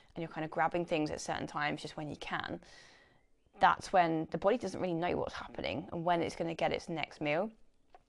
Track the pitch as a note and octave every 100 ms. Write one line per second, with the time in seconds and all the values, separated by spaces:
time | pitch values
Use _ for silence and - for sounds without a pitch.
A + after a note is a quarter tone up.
0 | - - D#3+ - D#3 - D#3+ F3 F3 D#3+
1 | D3+ - - - D#3 D3+ D3 D3+ D3+ -
2 | D3+ - - F3 - - - - - -
3 | - _ _ _ _ - F#3 - - F#3+
4 | E3+ D#3+ E3 E3 F#3+ B3 F#3+ - F#3 E3
5 | F3 D3 - - - - - A2 F#3 E3+
6 | E3 E3+ D3+ - E3 D#3+ D#3 - - D#3+
7 | - - D3+ D3+ A3 - - _ _ -